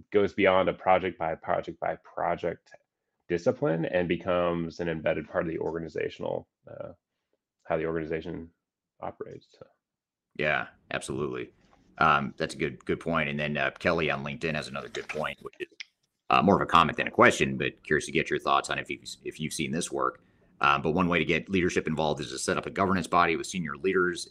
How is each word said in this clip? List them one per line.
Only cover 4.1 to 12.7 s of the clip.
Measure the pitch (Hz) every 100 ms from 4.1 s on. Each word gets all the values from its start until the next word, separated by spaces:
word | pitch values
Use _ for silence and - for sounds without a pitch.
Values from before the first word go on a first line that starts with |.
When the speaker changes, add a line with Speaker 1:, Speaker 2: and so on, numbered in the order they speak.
| 85 95 87 87 85 82 78
Speaker 1:
an | 85
embedded | 80 80 80 76
part | 92
of | 87
the | 80
organizational, | 82 82 80 - 80 - 85 50 82 _ -
uh, | - - - _ _ _ _ _ _
how | - 82
the | 82
organization | 82 78 80 82 82 82 _ _ _ _ -
operates. | 90 - - - _ -
So. | - _ _ _ _ _ _ -
Speaker 2:
Yeah, | 76 69 57 - -
absolutely. | 67 - 67 71 64 58 _ _ _ _ -
Um, | 80 73 69 -
that's | 80
a | 69
good, | 73